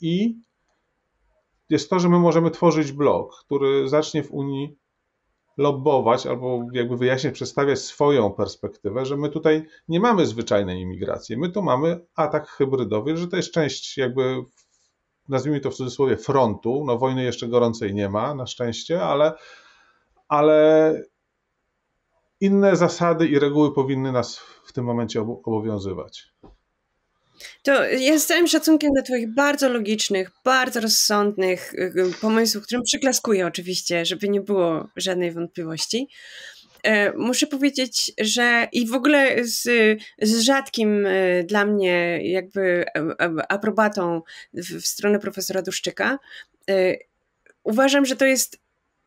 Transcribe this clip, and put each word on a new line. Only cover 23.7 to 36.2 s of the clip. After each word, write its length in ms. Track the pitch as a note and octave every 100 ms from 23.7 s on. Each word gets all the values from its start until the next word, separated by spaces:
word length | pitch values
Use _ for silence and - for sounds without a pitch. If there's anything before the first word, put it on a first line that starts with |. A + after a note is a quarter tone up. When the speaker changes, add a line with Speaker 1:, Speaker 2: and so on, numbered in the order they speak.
Speaker 1:
powinny 380 | C#3 C3+ C3 C3+
nas 260 | B2 - - - -
w 80 | _
tym 120 | -
momencie 360 | A#2+ A#2 A#2 A#2
obo-, 200 | A2 A#2+
obowiązywać. 880 | - A2 A2 G#2 F#2+ F2 - - - _ - _ _ _ _ _ _ _ _ _ - -
Speaker 2:
To 220 | - C4+
ja 340 | D#3 C4 C4 D#4
z 80 | -
całym 200 | E4 E4+
szacunkiem 460 | D#4+ D#4 D#4 D4
dla 100 | C4+
twoich 320 | C4 B3+ A3+
bardzo 340 | A#3 C#4+ C#4+ C4+
logicznych, 640 | A#3+ G3+ G#3+ - G3 F#3 _
bardzo 360 | B3+ C4 B3+ A#3+
rozsądnych, 920 | A3 G#3 - G#3 G#3 G3+ F#3 F3+ -
y, 180 | - F#3 F3+
y, 160 | F#3 F3
pomysłów, 440 | A3 A3 A3+ G#3
którym 180 | - B3
przyklaskuję 640 | A3 C#4+ C4+ B3+ A#3 G3 F3
oczywiście, 580 | E3+ F3+ F3+ - E3+
żeby 240 | E3+ F3 G3+
nie 120 | G3+
było 480 | G3 G3 E3+ D#3+ - -
żadnej 360 | F#3 F3+ F3
wątpliwości. 760 | E3+ E3+ - D#3+ D#3+ - A3+ C#4 -